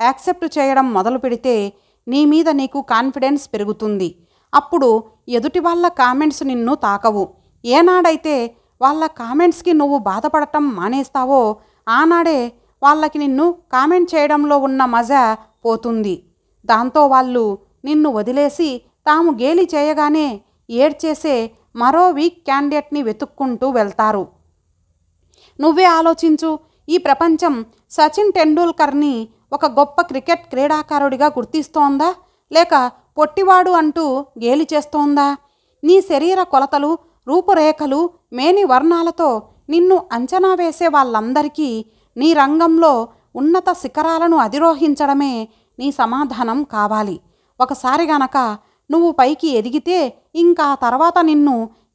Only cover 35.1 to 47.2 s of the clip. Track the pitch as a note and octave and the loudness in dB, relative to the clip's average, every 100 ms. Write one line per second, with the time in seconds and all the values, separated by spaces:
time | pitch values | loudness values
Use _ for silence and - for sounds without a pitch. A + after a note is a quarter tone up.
35.1 | C#4+ C#4+ C#4 _ _ _ - D4+ F#4+ F#4+ | 2 0 -2 _ _ _ -4 4 4 4
36.1 | C#4 E4 F#4+ F4+ C4+ C#4 C#4+ D4 E4 _ | 0 0 0 2 0 0 0 -2 -4 _
37.1 | _ B3 E4+ F#4 F4 D4+ D4+ D4 C#4+ F4 | _ -2 0 2 2 2 0 -2 -2 -4
38.1 | _ _ A#3+ D4+ G4 F4 B3+ D#4+ E4+ E4+ | _ _ -4 0 2 4 2 2 0 -2
39.1 | E4 D#4 A3 - _ - E4 F4+ F#4 - | -2 -2 -2 -8 _ -2 0 2 2 0
40.1 | A#3 B3+ F#4 F#4+ F4+ E4+ - E4+ C#4+ B3+ | -6 -4 0 0 0 -2 -2 0 0 0
41.1 | A3 A3+ C4+ D4 - C#4+ A3 - _ _ | -2 -2 -4 -4 -4 -6 -6 -10 _ _
42.1 | A#3 D#4 D4+ C#4 D#4 E4 D#4+ E4 A#3+ A3+ | -2 0 2 2 2 2 4 4 2 -4
43.1 | _ _ B3 D4 F4+ F#4 F4 B3+ D4+ D#4+ | _ _ -4 0 0 0 -4 -6 -4 -2
44.1 | E4 E4+ D#4+ A3 C#4 E4 C#4+ D#4 C#4 C#4+ | 0 2 2 0 2 0 2 0 0 0
45.1 | C#4 C#4 A#3 A3 _ _ - C#4 C4+ A3+ | 0 -2 -4 -10 _ _ -8 -6 -2 -2
46.1 | C4 C#4 A#3 A3+ C4 C#4+ G#3+ G#3 G#3+ G#3 | -2 -4 -4 -4 -4 -4 -4 -2 -2 -4
47.1 | E3+ | -8